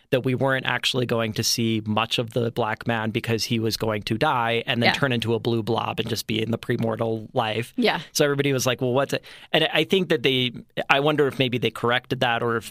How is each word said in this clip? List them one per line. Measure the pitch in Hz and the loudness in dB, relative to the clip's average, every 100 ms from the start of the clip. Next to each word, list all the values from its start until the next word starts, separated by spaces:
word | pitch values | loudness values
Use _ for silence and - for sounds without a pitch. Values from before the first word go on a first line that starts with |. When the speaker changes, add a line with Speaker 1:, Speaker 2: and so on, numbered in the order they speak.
| - | -2
Speaker 1:
that | 131 | 0
we | 131 | 0
weren't | 123 135 131 127 | 0 2 0 0
actually | 123 - 131 123 | -2 0 -2 0
going | 117 113 | 0 0
to | 107 | -2
see | 113 - 113 110 107 | -2 0 0 0 0
much | 107 113 - | 0 0 -2
of | 113 | -2
the | 123 117 | -2 -2
black | 117 110 110 - | 0 -2 -2 -4
man | 117 110 | -2 -2
because | 110 - 113 | -4 -2 -2
he | - 117 | 0 0
was | 110 101 | 0 -2
going | 113 107 | -2 -2
to | 95 113 | -2 0
die | 156 131 117 117 | 0 0 0 0
and | - 120 | 0 0
then | 120 | 2
Speaker 2:
Yeah. | |
Speaker 1:
turn | - 139 | 2 0
into | 120 113 | 0 0
a | 113 | 0
blue | 117 117 | 0 -2
blob | 107 110 110 110 | 0 -2 -2 -4
and | 110 | -4
just | 117 - | -6 -4
be | 110 | -4
in | 113 | -2
the | 113 | -4
premortal | - 120 113 113 117 113 110 | -2 -2 -2 -2 -2 -4 -4
life. | 131 110 110 117 - | -2 -2 -2 -6 -2
Speaker 2:
Yeah. | 214 170 - | 0 -2 -2
Speaker 1:
So | - | 0
everybody | 147 139 139 | 2 2 2
was | 131 | 0
like, | 127 120 | 0 0
"Well, | 127 | 0
what's | 123 139 | 2 0
it?" | 139 - - - | -2 -6 -20 -2
And | 175 156 | 0 2
I | 165 | 2
think | 160 190 175 | 4 2 2
that | 160 | 2
they, | 131 131 123 - - - - | 2 2 0 -4 -12 -4 2
I | 143 | 4
wonder | 147 151 143 | 4 4 2
if | - | 2
maybe | 131 117 | 0 0
they | 113 | -2
corrected | - 120 123 - 127 | -2 0 0 -2 -2
that | 131 117 | 0 0
or | 120 117 | 0 -2
if, | - | -4